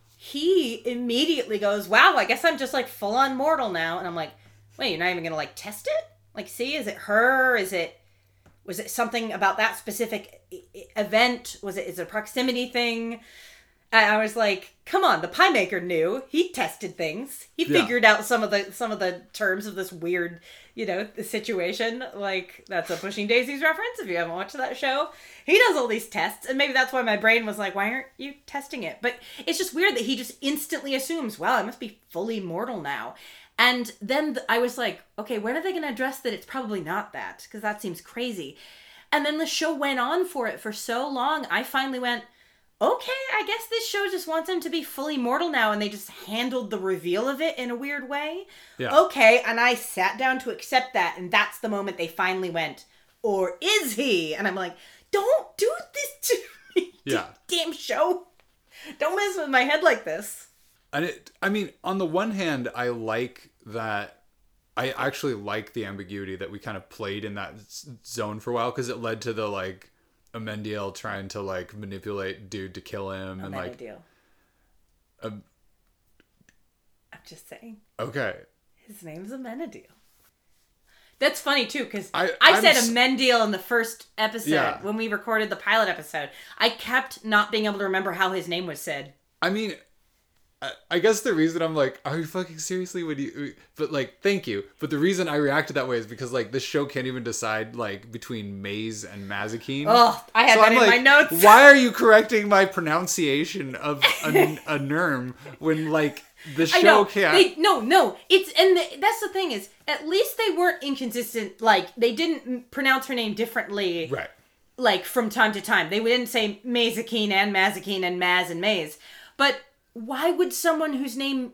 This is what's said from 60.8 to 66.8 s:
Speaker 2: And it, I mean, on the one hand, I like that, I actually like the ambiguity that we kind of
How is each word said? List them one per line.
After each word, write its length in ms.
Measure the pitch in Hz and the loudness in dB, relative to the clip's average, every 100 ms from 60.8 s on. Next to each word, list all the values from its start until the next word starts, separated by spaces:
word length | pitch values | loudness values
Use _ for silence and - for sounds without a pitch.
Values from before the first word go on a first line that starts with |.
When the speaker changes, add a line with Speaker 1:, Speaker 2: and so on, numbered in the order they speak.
| _ | _
Speaker 2:
And 120 | 143 175 | -6 -4
it, 240 | - - - | -8 -16 -6
I 80 | 190 | -2
mean, 220 | 214 175 _ | -2 -4 _
on 160 | 180 196 | -4 -2
the 60 | 175 | 0
one 260 | 170 220 | 0 -2
hand, 360 | 196 170 139 120 | -2 -2 -2 -4
I 140 | 120 123 | -4 -4
like 600 | 117 110 113 123 - - _ 113 | -4 -4 -4 -4 -10 -20 _ -12
that, 560 | 113 110 104 101 - _ _ _ _ _ - | -8 -6 -6 -8 -14 _ _ _ _ _ -6
I 140 | 131 | -6
actually 440 | 123 135 139 143 107 | -4 -4 -4 -6 -6
like 380 | 101 107 107 | -6 -8 -6
the 120 | 120 101 | -8 -8
ambiguity 500 | 101 92 101 95 95 | -10 -12 -10 -10 -10
that 120 | 98 | -10
we 60 | 101 | -12
kind 160 | 110 | -12
of 140 | 98 | -12